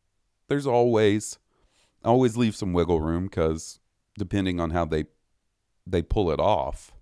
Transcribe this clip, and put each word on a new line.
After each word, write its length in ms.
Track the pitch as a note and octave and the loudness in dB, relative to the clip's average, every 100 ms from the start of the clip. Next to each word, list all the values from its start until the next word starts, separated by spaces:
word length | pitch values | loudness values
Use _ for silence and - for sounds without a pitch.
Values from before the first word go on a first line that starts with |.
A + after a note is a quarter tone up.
| _ _ _ _ _ | _ _ _ _ _
there's 180 | C#3+ C#3 | -4 0
always, 720 | A#2+ A#2+ A2 G#2+ G#2+ - - _ _ _ _ _ _ | 2 2 4 4 2 -2 -12 _ _ _ _ _ _
always 320 | A2+ B2 B2+ A2 | 0 2 2 2
leave 200 | A#2+ G#2 | -2 -2
some 160 | G2+ | -2
wiggle 280 | F2 E2+ E2+ | 0 2 2
room, 280 | D#2+ E2+ F#2+ | 2 -2 -4
'cause 500 | - D#2+ E2 - - _ _ _ - | -2 0 -2 -8 -18 _ _ _ -12
depending 400 | F#2+ G2+ F#2 F2 | -6 -2 -2 -2
on 120 | E2 | -2
how 140 | E2+ | -2
they, 200 | D#2+ D#2+ D#2 _ _ _ _ _ _ _ - | 0 -2 -4 _ _ _ _ _ _ _ -6
they 160 | F#2 | -4
pull 300 | E2 - F2+ | -2 0 0
it 80 | D2 | 0
off. 520 | E2+ G2 C2 D#2 - - | 0 0 -2 -8 -16 -20